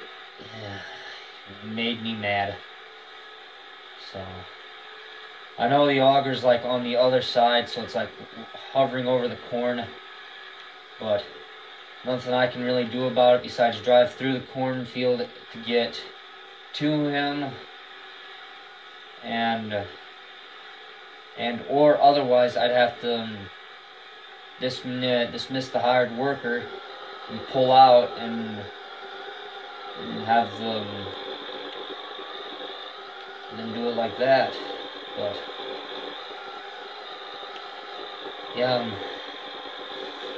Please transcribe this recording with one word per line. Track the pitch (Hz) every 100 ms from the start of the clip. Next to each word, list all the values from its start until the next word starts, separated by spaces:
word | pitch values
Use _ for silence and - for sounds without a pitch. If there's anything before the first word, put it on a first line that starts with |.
| - - - - 104 110
yeah, | 104 98 - - - - - - - 98
it | 107
made | 110 117 113
me | 113
mad. | 110 104 101 98 98 - - - - - - - - - - - - - - -
So, | 98 92 92 90 - - - - - - - - - - -
I | 120
know | 143 143
the | 135
auger's, | 131 139 135 120
like, | 123 117 123
on | 123
the | 120 120
other | 127 127
side, | 120 123 117 120 117
so | 120
it's, | 110 117
like, | 104 - 107 117 110 - -
hovering | 135 131 127 123
over | 127 120
the | 107 -
corn, | 120 123 120 117 - - - - - - - - - - -
but | 110 101 - - - - - - - - 123
nothing | 127 123
I | 127 123
can | 123
really | 123 123 117
do | 123 127
about | 120 123 123
it |
besides | 117 - 117 107
drive | 123 123 123
through | - 131
the | 127 127
cornfield | 131 131 127 120 123 127 120 123 - -
to | 117 113
get | 120 117 - - - - - - - -
to | - 151 151 147
him, | 143 143 143 139 - - - - - - - - - - - - - - - - -
and, | 117 117 117 113 107 104 92 - - - - - - - - - - - - - - -
and, | 117 117 -
or | 139 147 -
otherwise | 143 143 127 123 123 117
I'd | 101
have | 123 117 -
to, | 120 117
um, | 110 107 95 - - - - - - - - - - -
dismi-, | 127 123 127 127 127 120 117
dismiss | 120 - 131 127
the | 117
hired | 120 127 117 117
worker | 139 135 120 120 - - - - - - -
and | 113 -
pull | 135 127
out | 131 127 123 113 110
and, | 113 117 110 104 104 - - - - - 381 - - - - - - -
and | - 113 101
have | 117 117 -
them, | 113 110 101 101 98 - - - - - - - - - - - - - - - - - - - - - - - -
and | 110
then | 113
do | 110 120
it | 117
like | 110 -
that. | 131 165 - - - - - - - -
But | 101 - - - 127 131 - - - - - - - 403 403 427 403 403 - - - - - - - - - - - - - - - 117
yeah, | 127 123
um, | 113 104 - - - - - - - - - - - - -